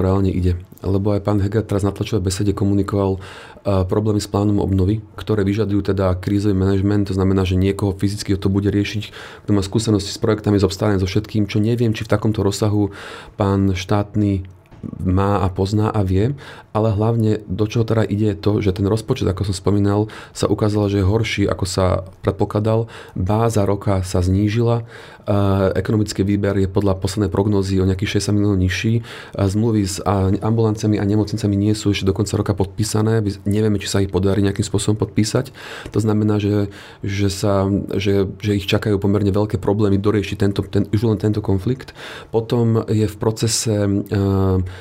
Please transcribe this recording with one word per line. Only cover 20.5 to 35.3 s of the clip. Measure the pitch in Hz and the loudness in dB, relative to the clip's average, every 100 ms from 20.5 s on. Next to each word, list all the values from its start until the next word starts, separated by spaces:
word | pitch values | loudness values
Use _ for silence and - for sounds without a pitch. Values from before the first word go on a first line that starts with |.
| 104 107 104 101 | 0 0 2 0
že | 101 | 2
je | 95 | 2
horší, | 110 113 - 101 | 2 0 0 0
ako | - | 0
sa | 92 - 92 90 - - | -2 0 0 0 -4 -6
predpokladal. | - 110 101 110 107 113 113 - - - | -4 -2 0 0 0 0 -2 -8 -10 -4
Báza | 95 107 117 113 | 0 2 2 2
roka | 98 101 107 95 | 0 0 0 0
sa | 92 92 | 0 0
znížila, | 90 95 104 113 117 117 | 2 2 2 2 2 0
e, | 117 - - - - 101 98 98 95 | -2 -14 -20 -10 -2 2 2 2 2
ekonomický | - 92 110 101 - | 0 0 0 0 0
výber | 98 101 101 98 | 0 0 0 0
je | 95 | 0
podľa | 98 98 92 | 2 0 0
poslednej | 95 - 95 | -2 -2 -2
prognózy | 95 104 101 95 95 | 0 2 2 2 2
o | 92 | 2
nejakých | 92 104 104 | 0 0 -2
šesťdesiat | 101 104 | 0 2
miliónov | 101 95 | 2 2
nižší. | 92 92 113 113 | 2 0 0 0
E, | 113 - - | -2 -12 -10
zmluvy | - 98 104 117 107 95 | -2 0 2 2 2 0
s, | - | -2
a, | - 101 95 101 | -2 2 2 2
ambulanciami | 110 113 110 107 107 104 | 0 2 0 0 0 2
a | 101 | 2
nemocnicami | 107 101 107 101 98 | 0 0 -2 0 2
nie | 104 | 2
sú | 107 101 98 | 0 0 0
ešte | |
do | 98 | 0
konca | 92 101 101 | 0 0 -2
roka | 101 | -2
podpísané. | 98 95 - 110 110 110 113 | -2 -2 -2 -2 0 2 0
Vy, | 101 98 101 | 0 -4 -2
nevieme, | 104 107 101 | 0 2 0
či | - | 0
sa | 98 | -2
ich | 98 | 0
podarí | 90 98 95 | 2 2 2
nejakým | 98 98 110 | 2 0 -2
spôsobom | 104 - 107 | -2 0 0
podpísať. | 107 - 110 | 0 0 0